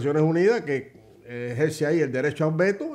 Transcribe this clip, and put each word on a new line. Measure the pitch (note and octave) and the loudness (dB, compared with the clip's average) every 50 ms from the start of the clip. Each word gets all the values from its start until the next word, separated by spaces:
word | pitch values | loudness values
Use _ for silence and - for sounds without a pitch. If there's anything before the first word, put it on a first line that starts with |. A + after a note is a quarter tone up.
Naciones | B2 C#3+ D3 D#3 D#3 | -2 0 2 4 2
Unidas | D#3+ E3 E3+ F#3 G#3+ A#3+ G#3+ | 4 4 4 4 4 2 2
que, | - D3 C3+ B2+ - - - - - - - - - | 0 -2 -4 -4 -4 -10 -20 -20 -20 -20 -20 -20 -18
eh, | A#2+ A#2+ A#2+ B2 A#2+ A#2 | -12 -10 -8 -8 -6 -2
ejerce | B2+ D#3 D3+ D#3 - D3+ | 0 0 0 0 -2 0
ahí | D3 E3 E3 | 0 2 0
el | D3 C3 | 0 0
derecho | A#2+ B2+ C#3 D3 - - D#3 | 0 -2 -2 -2 -2 0 -2
a | D#3 | 0
veto, | D#3+ D#3+ F#3 G3 G3 G3+ D4 D#4+ | 2 2 2 0 0 -2 -6 -8